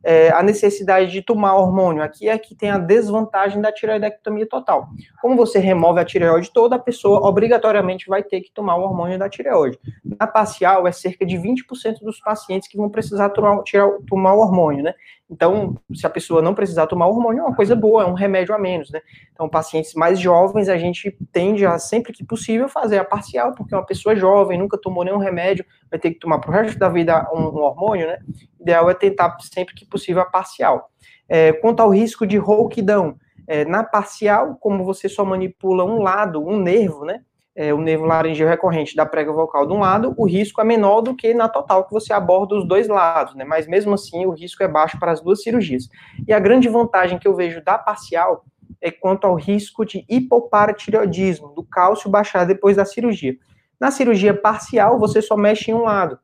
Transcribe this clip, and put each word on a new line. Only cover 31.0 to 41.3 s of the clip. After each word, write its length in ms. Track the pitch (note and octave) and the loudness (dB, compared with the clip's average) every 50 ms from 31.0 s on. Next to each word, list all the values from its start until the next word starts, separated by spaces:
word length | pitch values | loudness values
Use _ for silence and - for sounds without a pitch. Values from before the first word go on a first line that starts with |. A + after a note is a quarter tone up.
| _ _ _ _ _ _ | _ _ _ _ _ _
É, 260 | E3+ E3 D#3+ D#3+ D#3+ | 2 4 4 4 4
quanto 260 | D#3 - A3+ A#3 A#3 | 2 0 0 2 4
ao 100 | A3+ G#3+ | 4 4
risco 380 | G3 G3 A3+ A3 - - A3+ G3 | 4 4 2 0 -2 -6 -4 0
de 100 | G3+ G#3 | 0 0
rouquidão, 760 | - G3 G#3 G#3+ A3+ A3 - - G3+ F#3+ G#3 G3+ F#3 D3+ C#3 _ _ _ _ - - - | 2 2 2 2 2 0 -2 -4 0 0 2 2 0 -2 -6 _ _ _ _ -20 -10 -6
é, 180 | D#3+ D3+ D3 | -2 -2 -2
na 180 | D3+ F3 G#3 A3+ | 0 -2 -2 -2
parcial, 720 | A3 - G#3 G3+ - - - G#3+ G3+ G3+ G#3+ B3+ D#4 C4+ - | 0 -2 -2 -2 -2 -10 -4 0 2 2 2 0 -2 -6 -6
como 240 | - G#3+ G3+ G3 F#3 | -4 -4 -2 -2 -4
você 260 | F#3 F#3+ - - G3 | -6 -6 -6 -6 -8
só 160 | G3 - G3+ | -4 -4 -2
manipula 580 | F#3+ F#3+ F#3 F#3+ F#3 F3+ _ - F#3+ F#3+ F#3 F3+ | -2 -2 -4 -4 -6 -8 _ -2 -2 0 0 0
um 200 | F#3 A3+ A#3 G#3 | 0 -2 -2 0
lado, 420 | F#3+ F#3 G3+ G#3+ G3+ E3 D#3 D3+ | 0 0 0 -2 -2 -4 -6 -6
um 140 | E3 G3+ G#3+ | -4 -2 -2
nervo, 440 | F#3+ F3 F3+ A3+ A3 F#3 D#3 C#3+ C#3+ | 0 2 2 2 2 0 -2 -6 -10
né? 180 | D#3+ G3 B3 B3+ _ _ _ _ _ _ - | -10 -10 -10 _ _ _ _ _ _ _ -6
É, 160 | D#3 D3+ D3 | -4 -2 -2
o 40 | D3 | -2
nervo 260 | D#3+ D#3+ D#3+ D#3 D#3 | 0 -2 -2 -2 0
laringeu 460 | E3 E3 D#3+ D#3+ D#3+ D#3+ D3+ D#3 D#3 | 0 0 0 0 -2 0 0 0 0
recorrente 480 | E3+ E3+ F3 F#3 E3 D#3+ D3+ C#3+ - D#3 | 0 0 0 -2 0 -2 -4 -4 -2 -2
da 80 | D#3 | -2
prega 260 | D3+ - D#3 D3+ D3 | -2 0 -4 -4 -2
vocal 340 | D3+ D#3 D#3+ D#3+ - D3 C#3+ | -2 -2 -4 -2 0 -2 -2
de 60 | D3+ | 0
um 80 | F#3 G#3 | 0 0
lado, 340 | G3+ F#3 F#3+ G#3+ A3+ C4 C4 - | 2 2 2 2 0 -2 -2 0
o 80 | A3+ | -2
risco 340 | F#3+ E3+ F#3+ G#3+ G#3 - - | 0 0 0 -2 -2 -2 -2
é 40 | A3 | 0
menor 340 | A3 A#3 A3 G#3 G3 G3+ A3 | 2 2 2 4 4 4 2
do 160 | A3+ B3+ B3+ | 2 -2 -6
que 180 | B3+ - A3+ | -4 -2 0